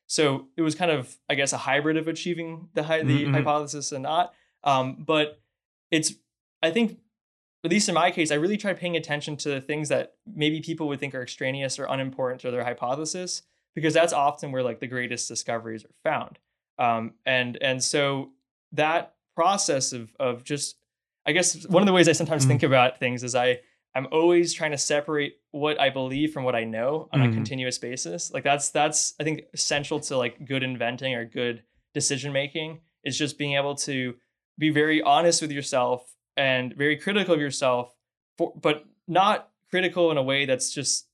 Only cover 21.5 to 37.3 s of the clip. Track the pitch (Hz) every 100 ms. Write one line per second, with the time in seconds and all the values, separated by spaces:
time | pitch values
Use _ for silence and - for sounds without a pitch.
21.5 | 156 - 180 202 185 170 151 156 156 135
22.5 | 123 139 131 127 - 127 123 123 123 123
23.5 | 123 - _ _ 131 131 156 170 175 170
24.5 | - 156 143 - 147 147 151 143 - _
25.5 | 147 151 - 139 131 131 135 151 151 127
26.5 | 120 113 110 123 156 - 143 123 113 -
27.5 | 131 127 123 120 127 165 175 - 143 139
28.5 | 143 139 156 151 156 - - 151 151 -
29.5 | - - 147 143 151 151 135 123 - 135
30.5 | 135 131 127 117 127 135 123 113 131 120
31.5 | 117 _ _ _ 147 139 139 139 139 143
32.5 | 160 156 160 _ _ 139 127 147 - 147
33.5 | 139 139 139 - 135 123 120 _ _ _
34.5 | - 156 147 156 156 - 147 170 170 151
35.5 | 143 135 131 123 123 - - _ - 135
36.5 | 127 127 123 147 143 - 202 180